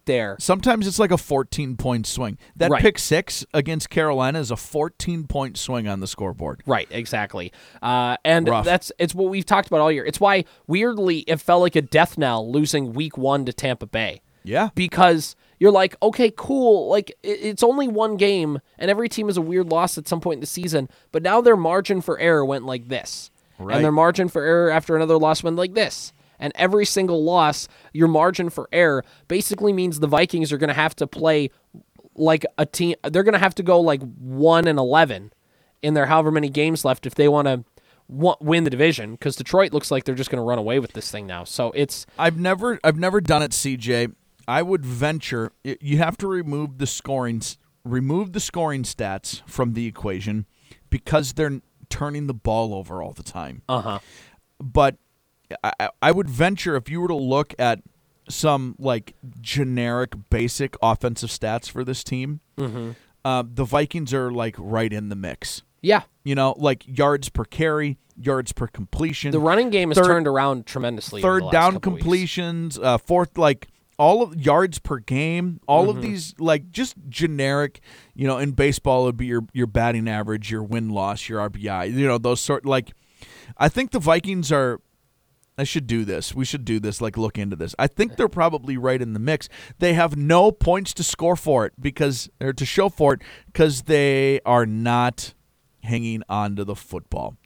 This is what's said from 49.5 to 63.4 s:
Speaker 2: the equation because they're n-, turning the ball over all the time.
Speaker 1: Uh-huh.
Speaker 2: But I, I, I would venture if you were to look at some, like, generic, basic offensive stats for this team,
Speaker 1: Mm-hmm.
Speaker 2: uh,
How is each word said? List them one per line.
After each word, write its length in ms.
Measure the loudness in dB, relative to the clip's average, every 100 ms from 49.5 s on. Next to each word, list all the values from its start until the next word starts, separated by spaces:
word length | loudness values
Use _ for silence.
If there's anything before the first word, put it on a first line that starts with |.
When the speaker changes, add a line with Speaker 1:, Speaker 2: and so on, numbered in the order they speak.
| -4 -2
Speaker 2:
the 140 | -2 -6
equation 580 | -8 -8 -6 -6 -6 -8 _ _ -20 _
because 420 | -6 0 0 0
they're 140 | -2 -4
n-, 160 | -4 -12 _ -12
turning 380 | -8 -6 -6 -6
the 60 |
ball 400 | -4 -2 -2 -2
over 280 | -6 -10 -10
all 100 | -12
the 100 | -14
time. 380 | -14 -12 -12 -12 -6
Speaker 1:
Uh-huh. 300 | -4 -4 -8 -12 -20 -20 _ _ -16
Speaker 2:
But 360 | -2 2 2 0 _ _ _ _ -16 -8
I, 100 | -6 -4
I, 80 | -6 0
I 100 | 2
would 160 | 2 0
venture 480 | 0 0 0 -4 -4
if 120 | -4
you 120 | -6
were 80 | -4
to 60 |
look 400 | -2 0 0 -2 -2
at 220 | -2 -2 -6 _ _ _ -16
some, 460 | -2 0 0 -2 -6
like, 360 | -2 -2 -6 -18 -20 -14
generic, 760 | -6 -2 -2 -2 -2 -2 -4 -8 -2
basic 460 | 0 0 -2 -6 0
offensive 480 | 0 2 -2 -4 -8
stats 380 | -6 -4 -4 -6
for 140 | -8
this 180 | -6 -8
team, 360 | -6 -6 -6 -10 _ -10
Speaker 1:
Mm-hmm. 320 | -8 -8 -10 -12 _ _
Speaker 2:
uh, 200 | -4 -4